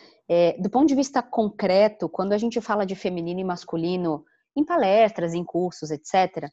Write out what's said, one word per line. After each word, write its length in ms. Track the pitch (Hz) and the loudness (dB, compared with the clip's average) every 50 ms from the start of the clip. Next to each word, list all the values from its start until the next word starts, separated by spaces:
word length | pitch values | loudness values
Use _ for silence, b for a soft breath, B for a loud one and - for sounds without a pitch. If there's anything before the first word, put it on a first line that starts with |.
| B B B B B - | B B B B B 0
é, 320 | 170 175 175 165 - - | 2 4 4 2 2 0
do 100 | 185 202 | -4 -2
ponto 180 | - 254 302 294 | 2 2 4 4
de 80 | 269 | 4
vista 260 | 262 269 269 - 254 | 2 0 0 0 -2
concreto, 880 | 233 - - 233 220 208 214 - 208 180 185 196 214 214 208 - 175 160 | -2 0 -2 -2 -2 -2 -2 -2 0 2 4 4 4 4 2 -2 -6 -6
quando 240 | - - 190 196 202 | -4 -4 -2 0 0
a 40 | 208 | 0
gente 220 | 226 233 220 240 | 0 -2 -4 -4
fala 260 | 226 - 208 208 196 | -4 -2 -2 -2 -2
de 100 | 185 196 | -2 -4
feminino 440 | - - 185 180 170 165 170 175 185 | -6 -6 -4 -4 -4 -4 -4 -6 -4
e 40 | 190 | -4
masculino, 800 | 185 175 170 - - - 165 165 175 185 180 175 165 151 147 b b b b b _ _ 277 | -4 -6 -6 -8 -8 -6 -4 -2 -2 -2 -2 -2 -2 -4 -4 b b b b b _ _ -2
em 60 | 302 | -2
palestras, 720 | 320 349 330 226 190 196 220 226 208 220 - 170 170 165 | 0 2 2 4 4 6 6 4 4 2 -2 -4 -4 -2
em 100 | 175 170 | -4 -6
cursos, 480 | - - 170 180 180 - - 160 151 | -4 -2 -2 -2 -2 -4 -8 -8 -8
et 140 | 156 143 - | -8 -8 -6
cetera, 440 | - - 190 185 170 - 165 151 151 | 0 2 2 2 2 -2 -8 -10 -10